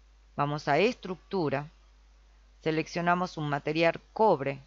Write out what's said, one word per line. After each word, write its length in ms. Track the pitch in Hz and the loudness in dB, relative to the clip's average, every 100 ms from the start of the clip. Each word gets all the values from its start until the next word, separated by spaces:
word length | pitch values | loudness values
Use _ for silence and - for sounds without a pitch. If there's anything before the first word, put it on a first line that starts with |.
| - - - - | -20 -20 -12 -4
Vamos 320 | 147 151 151 | -4 -2 0
a 100 | 147 | 2
estructura. 880 | 220 - 185 180 - 196 147 135 151 - - _ _ - _ - - - | 2 0 -8 -12 -6 -2 -2 -2 -6 -16 -20 _ _ -20 _ -20 -20 -8
Seleccionamos 760 | 160 156 147 175 175 180 180 165 | -2 -2 -2 -2 0 2 0 -4
un 120 | 147 | -4
material 520 | 143 151 156 165 - - | -4 -2 2 2 0 -6
cobre 480 | - 220 147 135 135 | 2 4 4 0 -6